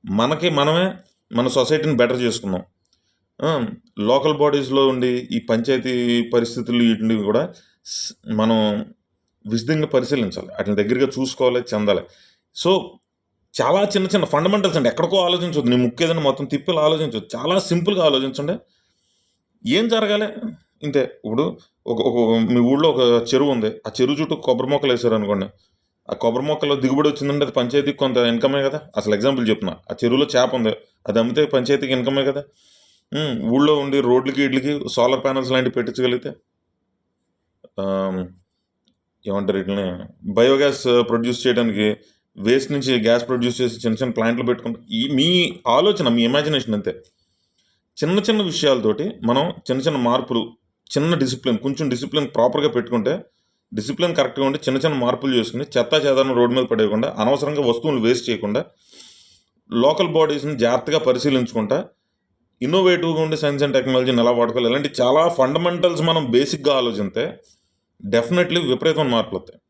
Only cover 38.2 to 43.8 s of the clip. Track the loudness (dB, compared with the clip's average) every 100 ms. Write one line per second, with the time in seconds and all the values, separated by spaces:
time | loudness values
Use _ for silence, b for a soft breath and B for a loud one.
38.2 | -8 -14 _ _ _ _ _ _ _ _
39.2 | -6 -4 -2 -2 -2 -4 -4 -8 -14 -12
40.2 | -4 2 4 4 2 0 2 2 2 0
41.2 | 0 0 0 2 0 0 0 -2 b b
42.2 | b -6 2 2 2 -4 0 0 4 2
43.2 | 2 -2 -2 -2 -4 -2